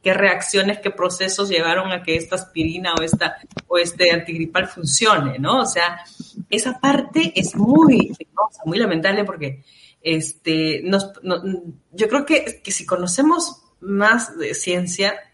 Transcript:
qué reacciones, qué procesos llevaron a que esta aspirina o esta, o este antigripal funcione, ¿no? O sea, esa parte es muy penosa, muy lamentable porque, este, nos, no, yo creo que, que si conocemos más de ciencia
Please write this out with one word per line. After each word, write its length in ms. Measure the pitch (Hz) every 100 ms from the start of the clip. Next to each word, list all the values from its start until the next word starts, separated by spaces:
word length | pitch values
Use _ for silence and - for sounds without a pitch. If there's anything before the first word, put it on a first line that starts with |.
qué 120 | 190
reacciones, 640 | 190 196 180 - 202 196 208
qué 120 | 196
procesos 580 | - 180 175 190 196 202
llevaron 420 | 170 165 175 190
a 100 | 180
que 140 | 175 165
esta 200 | 165 185
aspirina 580 | - 165 160 175 180
o 80 | 165
esta, 340 | 160 165 170 - - - -
o 100 | 175
este 360 | 170 - 180
antigripal 560 | 170 170 165 160 185 185
funcione, 680 | - 160 - 226 180 139 127
¿no? 220 | 151 262
O 60 | -
sea, 340 | 170 170 - - - - - 175
esa 300 | 220 254 247
parte 540 | 277 277 - 311 330
es 200 | - 190 -
muy 560 | 214 302 311 220 - -
penosa, 460 | - - 214 -
muy 140 | 156 190
lamentable 460 | 220 160 190 202
porque, 380 | 196 165 143 131 _ _ - _
este, 800 | 165 160 156 - 165 160 160 151
nos, 280 | 180 196 - -
no, 200 | 185 175 190 180 175 - _
yo 160 | 180 214
creo 160 | 269
que, 360 | - 311 - -
que 80 | -
si 160 | - -
conocemos 760 | 180 180 - 294 339 330 - _ _
más 580 | 185 202 208 233 - 165
de 160 | 131
ciencia 600 | - 180 180 180 - 196 - -